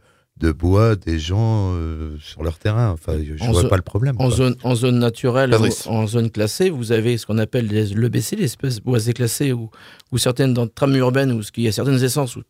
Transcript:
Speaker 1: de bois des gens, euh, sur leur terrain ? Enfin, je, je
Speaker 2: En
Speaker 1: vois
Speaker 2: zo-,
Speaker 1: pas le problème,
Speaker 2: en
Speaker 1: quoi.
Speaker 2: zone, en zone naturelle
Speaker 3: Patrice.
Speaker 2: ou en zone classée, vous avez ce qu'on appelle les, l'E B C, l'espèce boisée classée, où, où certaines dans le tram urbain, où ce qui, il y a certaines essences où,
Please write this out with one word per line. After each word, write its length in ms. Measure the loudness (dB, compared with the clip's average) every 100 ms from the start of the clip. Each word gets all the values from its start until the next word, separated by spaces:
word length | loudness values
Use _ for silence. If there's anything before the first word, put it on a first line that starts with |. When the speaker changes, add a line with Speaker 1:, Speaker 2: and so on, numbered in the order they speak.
| _ _ _ -2
Speaker 1:
de 140 | -2
bois 440 | 0 2 4 4 2
des 220 | -2 -4
gens, 540 | -2 0 2 0 0
euh, 440 | -2 -4 -6 -8 -12
sur 240 | -14 -8
leur 160 | -8 -4
terrain ? 320 | -2 0 0
Enfin, 260 | -2 -4 -4
je, 180 | -4 -4
je 80 |
Speaker 2:
En 80 | 0
Speaker 1:
vois 120 | 2
Speaker 2:
zo-, 40 | 4
Speaker 1:
pas 100 | 2
le 40 |
problème, 340 | 0 -2 0 0
Speaker 2:
en 80 | 0
Speaker 1:
quoi. 80 | 2
Speaker 2:
zone, 200 | 0 0
en 120 | -2 0
zone 240 | 2 2
naturelle 500 | 0 0 0 2 4
Speaker 3:
Patrice. 360 | 4 4 0 -2
Speaker 2:
ou 20 |
en 160 | -2 0
zone 240 | 0 0
classée, 400 | 0 -2 0 0
vous 220 | 0 -2
avez 260 | 0 0 -2
ce 80 | -2
qu'on 140 | -2
appelle 260 | 0 -2 -2
les, 300 | 0 0 0
l'E 140 | 0
B 100 | 0
C, 160 | -4 -2
l'espèce 440 | -2 -2 -6 -4
boisée 340 | -2 0 0
classée, 400 | -2 -2 -2 -2
où, 180 | -2 -6 -14 -20 -20 _
où 80 | -2
certaines 340 | 0 2 2
dans 120 | 0 -2
le 40 |
tram 260 | 0 2 2
urbain, 360 | 2 2 2
où 100 | 0
ce 100 | -4
qui, 100 | -2
il 40 | -2
y 20 |
a 40 |
certaines 320 | 0 2 2
essences 320 | 2 0 -4
où, 80 | -6